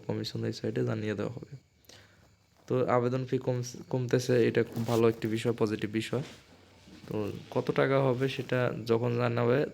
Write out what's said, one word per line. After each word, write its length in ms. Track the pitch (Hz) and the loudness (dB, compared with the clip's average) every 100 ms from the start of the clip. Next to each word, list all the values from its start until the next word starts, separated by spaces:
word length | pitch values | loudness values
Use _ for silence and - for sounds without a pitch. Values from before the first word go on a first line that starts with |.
| - | -4
কমিশন 340 | 110 110 120 | -6 -4 -4
ওয়েবসাইটে 440 | 113 110 110 120 | -6 -4 -4 -2
জানিয়ে 300 | 123 110 107 | -2 -2 -4
দেওয়া 180 | 101 110 | -4 -4
হবে। 220 | 120 - 135 _ _ - - - _ _ _ _ _ - | -8 -14 -18 _ _ -20 -20 -20 _ _ _ _ _ -2
তো 180 | 127 120 | 0 2
আবেদন 380 | 123 120 131 | 2 2 0
ফি 140 | 127 131 | -2 -2
কমস-, 380 | 131 123 123 - - | -2 -2 -4 -10 -6
কমতেছে, 580 | 131 123 131 - 123 117 | -4 2 0 4 4 4
এটা 160 | 120 | 2
খুব 240 | 113 117 113 | 0 -2 0
ভালো 220 | 113 117 | 4 4
একটি 180 | 113 110 | 4 -2
বিষয়, 240 | 113 120 | -2 0
পজিটিভ 380 | 117 110 107 104 | 0 0 0 -2
বিষয়। 320 | 110 - 120 160 - - - - - - - - | -4 -2 -4 -6 -14 -20 -20 -20 -20 -20 -20 -8
তো 260 | 107 101 - - | -6 -6 -8 -6
কত 200 | 127 127 | -4 0
টাকা 280 | 143 139 135 | 2 4 4
হবে 300 | 135 120 135 | 4 2 0
সেটা 440 | 131 123 127 120 131 113 | -2 -2 0 0 0 2
যখন 300 | 113 120 120 | 2 2 0
জানাবে, 500 | 120 117 120 131 - | 0 2 2 2 0